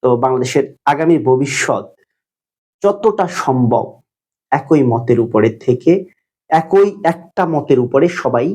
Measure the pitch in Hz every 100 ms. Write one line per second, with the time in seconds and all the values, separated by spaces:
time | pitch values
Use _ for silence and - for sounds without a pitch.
0 | 131 123 131 127 123 147 - - - 147
1 | 160 165 120 131 139 - - 110 78 _
2 | _ _ _ _ _ _ _ _ 202 202
3 | 220 208 175 - - 127 120 113 - -
4 | _ _ _ _ _ 143 - 156 127 123
5 | 123 117 113 110 110 - - 123 - 185
6 | - _ _ _ _ 160 165 190 202 -
7 | 165 170 - - 175 156 131 131 120 135
8 | 170 175 131 120 139